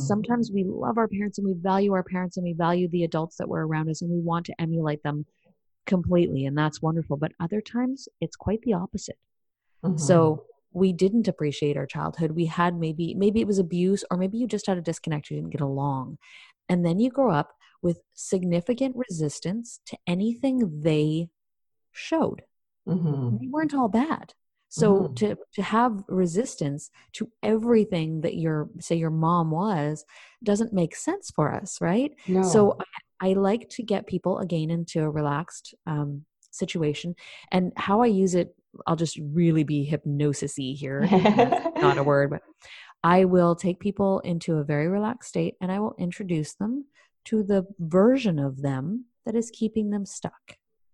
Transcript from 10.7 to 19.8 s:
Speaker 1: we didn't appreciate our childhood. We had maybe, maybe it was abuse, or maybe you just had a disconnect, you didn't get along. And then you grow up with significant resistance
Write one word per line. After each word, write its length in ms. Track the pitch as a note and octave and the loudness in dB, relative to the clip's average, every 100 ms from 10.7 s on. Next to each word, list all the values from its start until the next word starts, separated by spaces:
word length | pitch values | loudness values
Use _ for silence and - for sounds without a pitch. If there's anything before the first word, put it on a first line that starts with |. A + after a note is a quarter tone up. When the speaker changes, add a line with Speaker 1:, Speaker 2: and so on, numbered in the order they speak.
Speaker 1:
we 220 | F3 F#3+ | 0 2
didn't 340 | F3 F#3 A#3 G3+ | 4 2 2 0
appreciate 480 | F3 D3+ C#3 D3+ D3 | 0 -2 0 -2 -2
our 80 | C#3 | -4
childhood. 440 | D#3+ D#3 D#3 D#3+ | -6 -6 -2 -2
We 140 | D#3+ E3 | 0 -2
had 340 | D#3+ F3 F3 | 0 0 0
maybe, 340 | D#3+ D#3 E3 | -4 -4 -4
maybe 280 | - G3+ G#3+ | 0 2 2
it 40 | G#3 | 2
was 120 | G3 | 0
abuse, 440 | F3 F3 F3+ G3 - | 0 2 2 0 -2
or 60 | F3+ | -2
maybe 220 | F#3+ A3+ | -2 -2
you 80 | A#3+ | -4
just 200 | G#3 - | -2 -2
had 120 | F3+ | -2
a 40 | |
disconnect, 460 | E3 D#3+ - D3+ - | -2 -6 -4 -6 -4
you 60 | D3 | -8
didn't 140 | D#3+ | -6
get 80 | D3+ | -4
along. 560 | C#3 C3+ C#3+ C3+ C3 D3+ - - - _ - | -2 -2 -2 -2 -6 -12 -20 -20 -20 _ -2
And 140 | F3 | 0
then 140 | E3+ F3 | 2 2
you 120 | B3+ | 0
grow 200 | C4 C4 | 2 2
up 220 | D3+ D3 _ _ _ | 2 0 _ _ _
with 180 | F3+ E3+ _ | -2 -2 _
significant 840 | - - F#3+ F3+ E3+ F3 A#3+ C4+ B3+ | -16 -4 -2 0 0 0 -2 -2 -4
resistance 840 | B3+ E3+ D#3 - E3 G#3 A#3 - | -6 -4 -4 -4 -6 -6 -8 -16